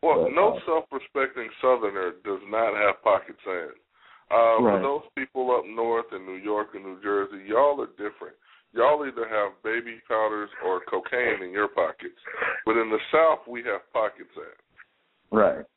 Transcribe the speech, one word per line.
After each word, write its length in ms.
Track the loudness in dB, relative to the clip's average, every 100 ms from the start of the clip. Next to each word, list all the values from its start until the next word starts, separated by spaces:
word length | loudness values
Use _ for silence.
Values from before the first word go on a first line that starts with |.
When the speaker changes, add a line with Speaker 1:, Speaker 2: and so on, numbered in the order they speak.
Speaker 1:
Well, 220 | 4 4
Speaker 2:
But, 100 | 4
Speaker 1:
no 200 | 4 2 2
Speaker 2:
uh, 20 | -2
Speaker 1:
self-respecting 840 | -2 -2 -12 -8 -4 -2 -4 -12 -2
Southerner 520 | 2 4 2 -2 -4 -6 -8
does 160 | -8 -4
not 260 | 0 0 2
have 280 | 2 2
pocket 320 | 2 2 0 -16 -8
sand. 320 | -6 -8 -14 _ _ _ _ _
Uh, 320 | 4 6 6
Speaker 2:
Right. 140 | 4 4
Speaker 1:
for 40 |
those 220 | 2 -4 -6 -10
people 360 | -8 -4 0 0
up 80 | -2
north 440 | -4 -2 0 -2
in 140 | -12 -12
New 160 | -10
York 280 | -4 -4 -4
and 100 | -10
New 160 | -14 -10
Jersey, 400 | -2 -2 -2 -8 -4
y'all 320 | 2 2 2
are 60 | -6 _
different. 340 | -12 -10 -20 _ _ _ _
Y'all 320 | 2 4 4 -2
either 220 | -6 -4
have 320 | -2 -2 -4
baby 380 | -6 -6 -6 -16 _
powders 420 | 0 0 -2 -8 -6 -4
or 160 | -4 -4
cocaine 540 | -6 -4 -2 -2 -2
in 80 | -4
your 160 | -4 -2
pockets. 500 | 0 -2 -4 -16 _ -16 -8 -6 -4 0
But 120 | 0
in 120 | 2
the 80 | -2 2
South, 340 | 4 4 2 -4
we 140 | -10 -6
have 160 | -6 -4
pocket 320 | -4 -4 -6 -20
sand. 240 | -18 -18 -20 _ _ -20 _ _ _ _
Speaker 2:
Right. 340 | 2 4 2 -10